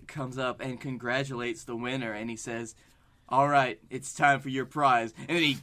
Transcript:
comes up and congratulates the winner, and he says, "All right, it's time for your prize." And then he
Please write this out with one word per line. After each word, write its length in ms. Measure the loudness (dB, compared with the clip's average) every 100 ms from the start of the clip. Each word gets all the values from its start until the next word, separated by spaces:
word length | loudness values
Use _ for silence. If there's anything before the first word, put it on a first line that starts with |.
| -10
comes 320 | -10 -8 -4
up 200 | -4 -4
and 200 | -8 -8
congratulates 840 | -8 -6 -2 -2 -2 -4 -4 -6
the 120 | -8 -6
winner, 360 | -4 -4 -4
and 140 | -6 -6
he 60 | -8
says, 380 | -6 -6 -8 -12 _ _ _ _ 0
"All 200 | 2 6
right, 320 | 4 4 -2 -10
it's 220 | -10 -10
time 260 | 2 4 4
for 100 | 0
your 160 | -4 -4
prize." 480 | 2 4 6 2 -6
And 120 | -2
then 140 | 2
he 140 | 2 0